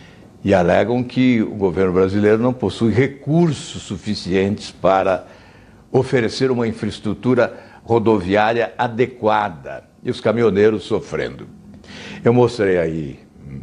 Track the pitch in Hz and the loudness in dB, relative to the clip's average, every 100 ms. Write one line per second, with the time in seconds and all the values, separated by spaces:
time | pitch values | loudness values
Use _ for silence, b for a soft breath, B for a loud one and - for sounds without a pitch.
0 | B B B - 98 95 87 92 104 123 | B B B -6 2 4 4 2 2 -2
1 | 123 127 127 117 101 104 95 90 95 90 | -2 0 2 2 0 -2 0 2 2 2
2 | 95 101 104 110 123 127 101 - 117 101 | 2 2 2 4 0 -2 -4 0 0 2
3 | 135 - 131 165 170 135 - 92 - 92 | 0 -4 -2 2 2 0 -10 -14 -12 -10
4 | 104 101 90 95 98 104 - - 90 95 | -8 -8 -2 0 0 -2 -8 -2 2 2
5 | 95 92 B B B B B B _ 131 | 2 -2 B B B B B B _ -2
6 | 123 131 110 - 131 120 113 110 104 - | 0 0 -2 -2 -2 0 -4 -4 -8 -6
7 | 107 95 123 127 113 B B B - 117 | -8 -4 0 2 0 B B B -2 2
8 | 110 107 87 101 110 117 110 - 120 113 | 2 2 2 2 2 0 -2 -4 -4 -2
9 | 120 - 107 107 104 78 67 64 - _ | -4 -2 0 0 -2 -8 -14 -16 -18 _
10 | 123 120 117 113 113 95 110 107 - 101 | -10 -4 -2 2 2 4 4 2 -2 -4
11 | - 78 62 - - - - - B B | -4 -6 -6 -10 -18 -20 -20 -20 B B
12 | B B 117 123 117 - 98 90 82 80 | B B 2 4 4 2 0 2 0 -4
13 | 71 67 - - 69 67 | -8 -12 -20 -20 -16 -16